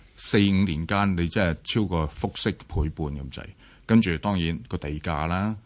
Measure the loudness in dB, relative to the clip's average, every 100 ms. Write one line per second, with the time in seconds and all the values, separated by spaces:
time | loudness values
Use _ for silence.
0 | -20 -12 0 4 4 4 2 0 0 2
1 | 2 2 0 2 2 0 -2 -2 0 0
2 | -2 -2 -6 -2 -4 -4 -4 -2 -2 -4
3 | -6 -6 -10 -12 -14 -18 -20 -16 4 4
4 | 6 0 0 0 0 -2 -6 -8 -6 -6
5 | -4 -2 0 0 -2 -4